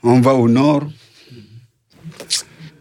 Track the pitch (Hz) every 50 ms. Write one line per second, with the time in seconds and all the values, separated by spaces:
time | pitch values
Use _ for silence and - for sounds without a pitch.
0 | - 120 123 127 120 135 135 131 117 117 117 127 139 151 147 143 147 151 - -
1 | _ _ _ _ _ _ 123 117 104 101 110 120 - _ _ _ _ _ _ _
2 | - 160 - - 147 - - - - - - - 160 - - _